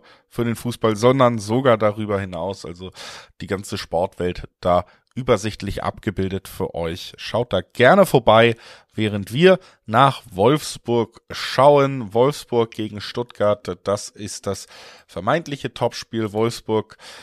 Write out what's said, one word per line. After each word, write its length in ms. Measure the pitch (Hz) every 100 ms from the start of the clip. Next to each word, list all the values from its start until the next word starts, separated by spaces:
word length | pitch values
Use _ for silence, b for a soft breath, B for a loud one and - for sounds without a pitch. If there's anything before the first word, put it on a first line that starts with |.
| b b b
für 160 | - 117
den 100 | 110
Fußball, 400 | 120 113 113 104
sondern 440 | 120 135 123 117
sogar 380 | 101 120 135 110
darüber 440 | 107 104 104 98
hinaus, 420 | 98 87 90 98
also 280 | - 87 95 - B B B -
die 60 | 90
ganze 300 | 98 101 101
Sportwelt 680 | - 85 90 - 90 87 - _
da 240 | 92 87 - b b
übersichtlich 680 | - 131 107 107 - 101 -
abgebildet 640 | - - - 95 95 95 -
für 260 | - 95
euch. 380 | - 82 87 - -
Schaut 340 | - 110 120
da 80 | 95
gerne 460 | - - 123 190 190
vorbei, 500 | 143 113 110 117 113 B B B
während 400 | - 107 104 95
wir 260 | 120 180 185 b b -
nach 380 | 110 135 - 123
Wolfsburg 920 | 90 110 147 - - - 120 107 - -
schauen. 840 | - - - 139 143 139 135 104
Wolfsburg 580 | 113 135 143 - 120 113
gegen 300 | - 107 104
Stuttgart, 760 | - - 120 - 104 104 - 90
das 240 | - 101 -
ist 400 | - 101 - 101
das 200 | 95 - B B B B
vermeintliche 640 | - 98 156 156 143 131
Topspiel. 580 | - 120 - - 113 110
Wolfsburg 640 | 104 117 - - 110 - - B B